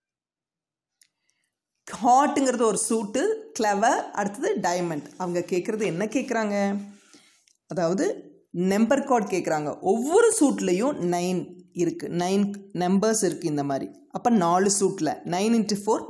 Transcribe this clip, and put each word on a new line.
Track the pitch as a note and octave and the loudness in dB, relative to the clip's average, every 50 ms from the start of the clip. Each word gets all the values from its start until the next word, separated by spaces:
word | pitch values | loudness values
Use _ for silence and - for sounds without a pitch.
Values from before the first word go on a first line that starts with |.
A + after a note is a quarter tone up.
| _ _ _ _ _ _ _ _ _ _ _ _ _ _ _ _ _ _ _ _ _ _ _ _ _ _ _ _ _ _ _ _ _ _ _ _ - - - - G3+ | _ _ _ _ _ _ _ _ _ _ _ _ _ _ _ _ _ _ _ _ _ _ _ _ _ _ _ _ _ _ _ _ _ _ _ _ -20 -16 -8 0 2
ஹார்ட்டுங்கிறது | A#3+ B3 C4 C#4+ D4 D4 D4+ C#4 C4 A#3+ A3+ | 4 6 6 4 4 2 2 2 2 2 2
ஒரு | A#3+ A3 G3+ - - - | 2 2 2 0 0 0
சூட்டு. | A3+ A3 A3 G3+ - B3+ E4 G#4+ A4 - - - - - | 0 -2 -2 -2 -2 0 0 0 -2 -2 -6 -10 -6 -2
கிளவர், | A3 G#3 G3+ G3 A3 B3 D#4 G#4 - - | 0 0 2 2 4 2 2 2 -2 -4
அடுத்தது | - - G#3 G3 G3+ - C#4 G4 G#3+ | -4 -4 -4 -4 -4 -4 -2 -2 -2
டைமண்ட். | A#3 F3+ F3 F3 F3+ F3 E3+ D#3+ D3 - - - | 0 0 -2 0 -2 -2 -4 -4 -6 -10 -10 -10
அவங்க | - F#3 F3+ F3 F3 | -8 -6 -4 -2 -4
கேட்குறது | E3+ F3 F#3+ F3+ F3+ - G#3+ G#3+ G#3+ | -2 -2 -2 -2 -2 -2 -4 -2 -2
என்ன | F#3 D#3+ E3+ G#3 | -2 -2 -2 -4
கேட்குறாங்க? | A3 - C#4+ - C#4 A#3+ A3+ A3 G#3 G3+ G3+ G3+ G3 G3+ G3+ G3+ - - - _ _ - - _ _ _ _ _ _ _ _ _ | -2 -2 -4 -2 -2 -2 -2 -2 0 0 0 0 0 -2 -4 -6 -10 -16 -20 _ _ -20 -20 _ _ _ _ _ _ _ _ _
அதாவது, | - D3+ F#3 E3+ E3 F#3 G3+ D#4 G4+ - - - - - _ _ _ | -8 -4 -2 0 0 0 0 0 -2 -2 -6 -10 -20 -20 _ _ _
நம்பர் | - E3+ F3+ F#3 F#3+ G#3 A3+ A3 C#4+ C#4 - | -4 -2 0 2 2 2 2 2 2 2 2
கார்டு | - B3+ A#3+ G3+ G3+ G3 | 2 2 0 0 0 -2
கேட்குறாங்க. | F3 - E3+ D#3+ D3+ D3+ D3 - - | -2 -2 -2 -2 -2 -2 -4 -6 -2
ஒவ்வொரு | - F#3 G#3+ A3+ A#3+ D4 E4+ G#4 A#4 A4+ A4 - | 0 0 0 0 2 2 4 6 6 6 4 4
சூட்லயும் | D#4+ C4 G3+ G3 G3 F#3 F3 F#3 A#3 C#4+ D4 F#3+ | 2 2 2 0 0 0 0 2 0 -2 -2 -2
நைன் | F3 F3 F3 F3 F3 F3+ F#3 F3 - - - - - _ - | -2 -2 0 0 0 -2 -2 -2 -4 -6 -12 -20 -20 _ -4
இருக்கு. | E3+ F3 E3 E3 - - | -2 -2 -2 -2 -4 -8
நைன் | - - F3 F3 F3+ G3 G3+ G3+ G3+ G3+ - - - - | -6 -4 -2 0 2 2 2 2 0 -2 -8 -12 -10 -6
நம்பர்ஸ் | E3 F3+ F3+ F#3+ G3 F#3+ A3 A3 A3 G3 | -2 0 2 2 2 2 2 2 2 0
இருக்கு | F3+ D#3+ D3 - | -2 -2 -2 -4
இந்த | D#3+ D3 D3 C#3+ | -4 -2 -2 -2
மாதிரி. | C#3+ C#3 C3+ - - - - - _ | -2 -4 -4 -6 -8 -14 -16 -16 _
அப்ப | - - - B3 | -6 -2 0 2
நாலு | A#3 G#3+ E3+ E3+ F3 F#3 G3 G3+ F#3+ - | 4 4 4 4 4 4 4 2 2 2
சூட்ல | G3 F#3 - - D#3+ C#3+ B2 - - | 0 0 0 0 -2 -2 -2 -4 -6
நைன் | - E3+ F3+ G3+ A3 A#3 | -4 -2 0 2 2 2
into | A3+ G#3 G#3+ G#3+ G3+ G3+ | 2 2 0 -2 -2 0
four | G#3+ A3+ D#4+ - - | 0 0 0 -2 -4